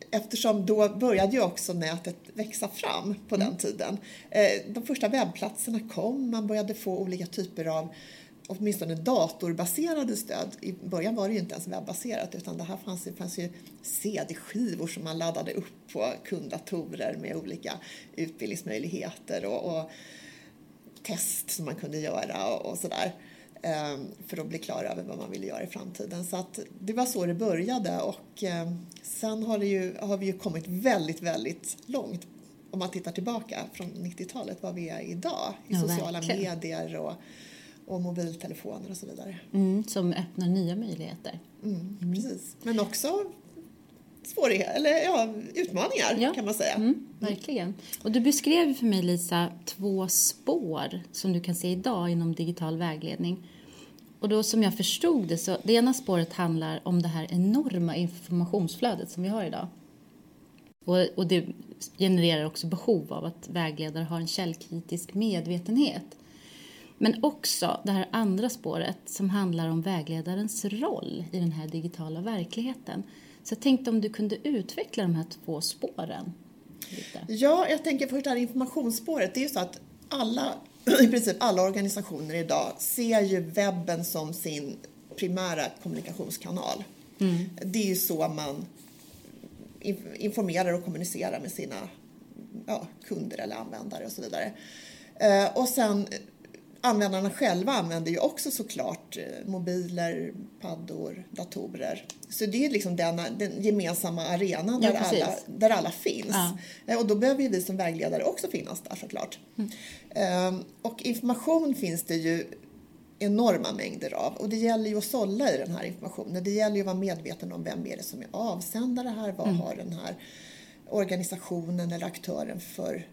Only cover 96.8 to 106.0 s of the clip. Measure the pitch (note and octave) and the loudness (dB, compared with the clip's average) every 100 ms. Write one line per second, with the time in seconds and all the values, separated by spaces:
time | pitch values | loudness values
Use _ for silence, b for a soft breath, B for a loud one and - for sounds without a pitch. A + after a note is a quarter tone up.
96.8 | B3 G#3+ G3+ F#3+ G3 - B3 F3 G#3+ B3+ | 4 4 4 2 0 2 2 4 2 2
97.8 | E3+ E3 E3 E3 D4 - D4 - G#3 - | 2 0 0 2 2 0 -4 -4 -4 -4
98.8 | G#2+ - - - D2+ - - F#3 E3+ F3+ | -4 -4 -8 -10 -8 -8 -4 -4 -2 -2
99.8 | F3 F3 E3+ E3+ E3 - - - F#3 E3 | -2 -2 -2 -2 -4 -8 -12 -12 -10 -8
100.8 | E3+ E3 - F#3 F3+ - F3 - - - | -8 -6 -6 -8 -10 -10 -8 -8 -8 -6
101.8 | - - - - - - G#3+ A3 C#4+ G#3+ | -4 -4 -8 -16 -10 -2 0 2 2 2
102.8 | F#3+ F3 E3+ E3+ E3+ D3 G3+ - G#3 G#3 | 0 2 2 0 -2 -2 -2 2 4 4
103.8 | E3+ F3 F3 E3+ D#3+ F3 F#3+ E3 F#3 B3 | 2 0 -2 -2 0 2 2 2 0 4
104.8 | A3 - G#3 F#3+ - - - D#3+ A3 G#3 | 6 6 4 4 2 0 -6 6 6 8
105.8 | E3 - | 2 0